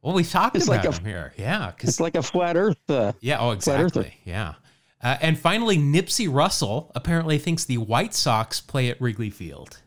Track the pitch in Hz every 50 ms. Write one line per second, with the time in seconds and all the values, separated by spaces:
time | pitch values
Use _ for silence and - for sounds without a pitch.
0 | - 143 180 190 170 170 - 175 190 240 - 190 - - - 110 92 - - 85
1 | 87 104 101 87 78 - - - 95 117 175 214 170 92 - _ - 175 156 -
2 | 175 170 - 170 139 - - 180 175 175 170 170 190 214 175 - _ - 151 131
3 | 113 101 104 - - 120 147 113 113 120 117 98 - 180 139 - 160 180 - -
4 | 95 - - _ _ - 85 101 110 80 78 - _ _ _ _ _ _ _ _
5 | - 120 131 139 160 160 160 - - 170 190 226 233 226 202 165 147 139 143 170
6 | 170 - - - 233 175 131 139 156 190 - - - 101 104 131 160 - - -
7 | - - 170 165 165 160 151 147 - 170 170 160 - - 127 120 113 104 110 131
8 | 190 233 - - - 147 117 110 113 - - - - - - 139 127 123 120 -
9 | 127 120 110 101 117 107 98 - 92 82 71 - 71 - - - _